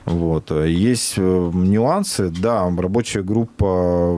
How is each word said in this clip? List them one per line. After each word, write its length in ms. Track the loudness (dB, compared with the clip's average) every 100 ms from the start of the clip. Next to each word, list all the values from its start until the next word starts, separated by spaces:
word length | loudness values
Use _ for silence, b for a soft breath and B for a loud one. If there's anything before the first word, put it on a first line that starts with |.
| -4
Вот. 460 | -2 0 -2 -2
Есть, 640 | -2 0 2 2 0 -2 -2
э, 340 | 0 2 0
нюансы, 760 | 0 2 2 2 0 -2 -2 -4
да, 400 | -2 -2 0 0 0
рабочая 460 | -2 -2 -2 -4
группа 880 | -2 -2 -2 0 0 2 2 2 0